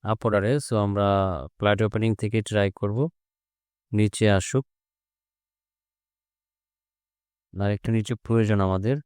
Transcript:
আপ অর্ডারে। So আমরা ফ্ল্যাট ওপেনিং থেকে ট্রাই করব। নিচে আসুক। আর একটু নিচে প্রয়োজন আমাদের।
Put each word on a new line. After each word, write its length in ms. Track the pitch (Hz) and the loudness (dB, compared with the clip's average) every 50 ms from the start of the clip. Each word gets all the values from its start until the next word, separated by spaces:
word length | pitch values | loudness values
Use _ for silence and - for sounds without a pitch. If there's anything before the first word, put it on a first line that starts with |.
| - | -4
আপ 160 | 101 110 - | -4 -6 -2
অর্ডারে। 300 | - 117 104 101 98 107 135 147 | -2 0 0 2 2 2 0 -2
So 140 | - - 117 | -2 -2 -2
আমরা 280 | 107 101 101 101 101 101 101 98 98 95 95 90 73 65 78 | 0 0 0 0 0 2 2 2 2 2 0 -2 -4 -8 -12
ফ্ল্যাট 280 | _ _ 104 104 104 101 | _ _ 0 0 2 2
ওপেনিং 300 | 110 104 - 110 110 113 110 | 0 0 0 0 0 0 0
থেকে 200 | - - 104 107 110 | 0 -4 -2 -2 -2
ট্রাই 280 | 104 - 107 104 101 98 | -2 0 0 0 0 0
করব। 260 | 95 - - 101 104 117 143 165 _ _ _ _ _ _ _ _ _ _ _ _ _ _ _ _ | -2 -4 -6 -4 -2 -2 -4 -4 _ _ _ _ _ _ _ _ _ _ _ _ _ _ _ _
নিচে 340 | - 104 107 104 - - 110 107 | 0 2 2 2 2 2 2 4
আসুক। 360 | 101 95 - - - 131 135 _ _ _ _ _ _ _ _ _ _ _ _ _ _ _ _ _ _ _ _ _ _ _ _ _ _ _ _ _ _ _ _ _ _ _ _ _ _ _ _ _ _ _ _ _ _ _ _ _ _ _ _ _ _ _ _ _ - | 4 2 0 0 -2 -4 -4 _ _ _ _ _ _ _ _ _ _ _ _ _ _ _ _ _ _ _ _ _ _ _ _ _ _ _ _ _ _ _ _ _ _ _ _ _ _ _ _ _ _ _ _ _ _ _ _ _ _ _ _ _ _ _ _ _ -8
আর 160 | 95 101 101 | -4 -2 -2
একটু 180 | 104 101 - 110 | -2 -2 -2 -2
নিচে 220 | 113 113 107 - 120 104 | -2 0 0 -2 -6 -8
প্রয়োজন 400 | _ - 113 117 110 104 107 101 | _ 0 2 2 2 2 2 2
আমাদের। 340 | 95 95 95 95 95 113 135 147 147 | 2 2 0 0 0 -2 -2 -4 -6